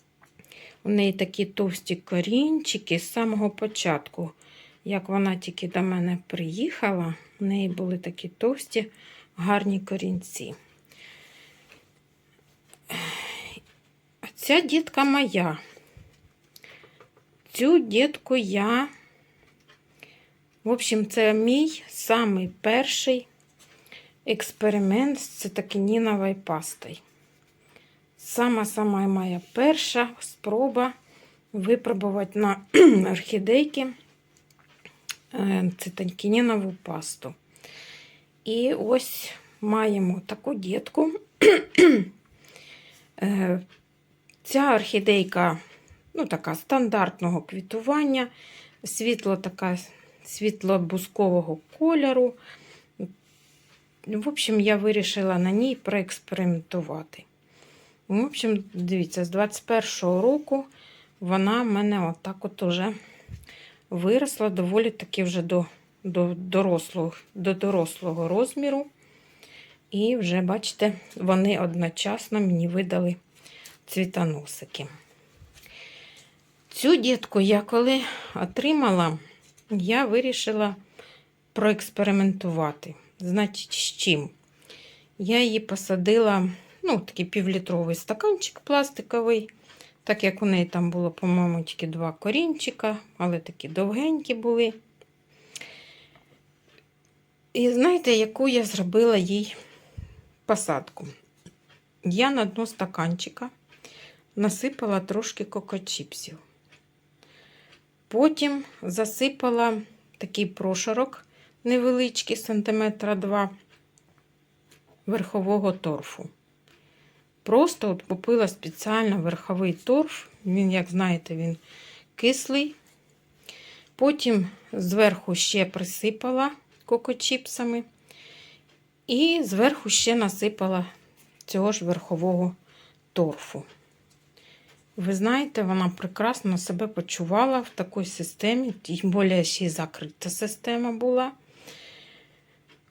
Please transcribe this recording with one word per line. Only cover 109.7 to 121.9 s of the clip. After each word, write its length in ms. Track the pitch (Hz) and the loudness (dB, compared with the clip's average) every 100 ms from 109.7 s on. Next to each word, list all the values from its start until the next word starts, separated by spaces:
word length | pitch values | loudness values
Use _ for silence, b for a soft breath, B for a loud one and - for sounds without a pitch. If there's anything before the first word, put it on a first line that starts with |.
| 220 214 _ _ - | 0 -6 _ _ -14
такий 280 | 185 - 208 | -10 -4 -4
прошарок 800 | - 190 185 - 220 269 - b b b b | -2 -4 -2 -2 -2 -2 -4 b b b b
невеличкий, 720 | 240 247 247 247 247 240 - 220 | 0 2 2 2 0 -2 -6 -6
сантиметра 800 | - 214 208 220 214 214 208 202 | -4 -2 0 0 0 -2 -4 -2
два, 340 | 196 202 196 196 _ _ _ _ _ _ _ _ _ _ _ _ _ _ - | -2 -2 -2 -6 _ _ _ _ _ _ _ _ _ _ _ _ _ _ -4
верхового 640 | 214 180 214 190 208 196 | -4 -2 -4 0 2 0
торфу. 580 | 185 165 143 - - - _ _ _ _ b b b b b b _ - | -2 -4 -6 -8 -16 -16 _ _ _ _ b b b b b b _ 2
Просто 440 | 226 339 - 214 | 4 4 2 -4
от 100 | 185 | -4
купила 460 | - 185 208 233 202 | -4 -6 0 2 2
спеціально 680 | 196 160 - 214 220 220 196 | -2 -14 -10 -2 0 2 0
верховий 560 | 165 170 - 185 190 | -2 -4 -4 -2 0
торф. 540 | 170 - 269 311 - - _ 196 | -2 0 2 2 -4 -18 _ -2
Він, 260 | 185 190 | 0 2
як 180 | 185 180 | 0 0
знаєте, 460 | 180 185 170 - 160 | 0 0 0 -4 -6
він 220 | 165 165 B B B | -4 -6 B B B